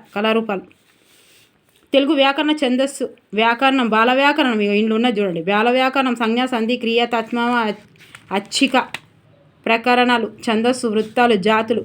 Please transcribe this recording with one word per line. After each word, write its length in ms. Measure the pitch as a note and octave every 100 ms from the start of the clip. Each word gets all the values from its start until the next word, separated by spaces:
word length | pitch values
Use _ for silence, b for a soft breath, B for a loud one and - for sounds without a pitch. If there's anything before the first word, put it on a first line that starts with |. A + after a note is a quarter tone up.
| - G3+
కళారూపాలు. 440 | G#3+ A3+ A3+ F#3+ - _ _ b b b b b b _ _ _ _
తెలుగు 200 | C4+ C#4
వ్యాకరణ, 400 | D4+ C4+ C#4 D4+
ఛందస్సు, 560 | D4+ B3+ B3 C4+ - A#3+ - _
వ్యాకరణం, 540 | G3 A3+ A#3 C4+ C4+ A#3
బాల 240 | A3 A3+
వ్యాకరణం, 480 | B3+ C#4+ D4 C4+ A3
ఇగో 120 | G3+
ఇండ్లు 220 | G#3 A3
ఉన్నది 260 | A3 A3+ G#3
చూడండి. 220 | G3+ E3+
బాల 280 | E3 G#3 A3+
వ్యాకరణం, 460 | B3 C4+ C4+ C4 A#3+
సంజ్ఞా, 300 | A3+ A#3 B3+
సంధి, 300 | A#3+ A3 A#3+
క్రియ, 300 | A3+ A#3 A#3+
తత్మమ, 480 | A#3 A3+ A#3+ A#3
అ-, 300 | A#3+ A3 G#3 - _ B B B
అచ్చిక, 440 | F#3+ G3+ - C4+ B3+ - - - _ _ _ _ _ -
ప్రకరణాలు, 600 | A3+ A#3 B3 B3 A#3+ A3
ఛందస్సు, 600 | - - A3 A#3 B3+ A#3+
వృత్తాలు, 480 | G#3+ G#3+ - A#3+
జాతులు, 500 | A3 F#3+ A3 A3+ A3